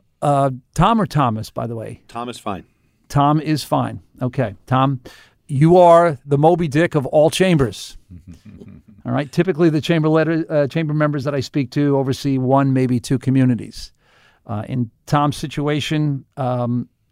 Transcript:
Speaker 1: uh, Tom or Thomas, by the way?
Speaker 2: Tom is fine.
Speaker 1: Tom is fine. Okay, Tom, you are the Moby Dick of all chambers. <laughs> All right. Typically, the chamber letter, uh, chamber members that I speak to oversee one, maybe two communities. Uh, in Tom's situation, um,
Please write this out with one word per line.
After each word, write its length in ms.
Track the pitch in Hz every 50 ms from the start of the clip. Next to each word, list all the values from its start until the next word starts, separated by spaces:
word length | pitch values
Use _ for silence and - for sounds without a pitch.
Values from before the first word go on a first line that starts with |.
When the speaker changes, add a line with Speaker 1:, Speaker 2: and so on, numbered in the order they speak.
| _ _ _ -
Speaker 1:
uh, 300 | - 147 143 139 139 139 131 123 _ _ -
Tom 280 | - 170 202 233 220
or 40 | 196
Thomas, 460 | - - 151 139 120 110 110 110 -
by 160 | - 123 120
the 80 | 117 117
way? 260 | 113 107 107 110 - _
Speaker 2:
Tom 220 | _ - 117 120 123
is 100 | 113 -
fine. 240 | - 110 98 87 - _ _ _ _ _ _ _ _ -
Speaker 1:
Tom 320 | - 143 139 143 151 156
is 220 | 147 156 156 135 -
fine. 380 | - 151 139 123 113 110 95 - _ _ -
Okay, 340 | 127 123 123 - 123 104 95 - _
Tom, 360 | - 131 131 131 139 139 127 - - - - - _ _ _ _ -
you 280 | 147 131 151 165 175
are 400 | 185 175 170 170 170 175 170 147 - -
the 120 | 143 143
Moby 300 | 143 151 160 175 165 175
Dick 260 | 151 120 151 170 170 -
of 120 | 151 123
all 240 | 139 - 156 147 160
chambers. 680 | - - 185 190 175 147 135 107 90 - - - - - _ -
<laughs> 920 | 92 85 78 95 82 - - - - 95 98 - 95 - _ _ - - -
All 80 | 120 120
right. 180 | 131 147 127
Typically, 380 | - - 170 190 185 151 175 165
the 100 | 147 156
chamber 300 | - - 170 165 156 156
letter, 360 | 156 160 156 156 165 156 165 -
uh, 180 | 160 147 143
chamber 260 | 131 - 165 160 151 147
members 300 | 151 151 147 147 147 123
that 100 | 147 143
I 60 | 139
speak 320 | 123 - - 151 135 123
to 240 | - 147 143 143 139
oversee 420 | 135 135 135 127 - - 143 135
one, 360 | 131 127 127 131 135 139 135 131
maybe 260 | 131 131 120 127 117
two 180 | - - 139
communities. 760 | 127 - 139 131 135 131 127 123 104 104 104 - - - - _ _ _ _ _ _ _ _ _ _ _
Uh, 200 | - 110 104 -
in 240 | - 123 131 120 107 _ _ _
Tom's 320 | - - 147 147 147 -
situation, 880 | - - 147 - 156 143 147 151 151 120 - 156 151 151 147 143 135 - _ -
um, 540 | - 131 123 123 123 120 120 120 120 120 _ _ _ _ _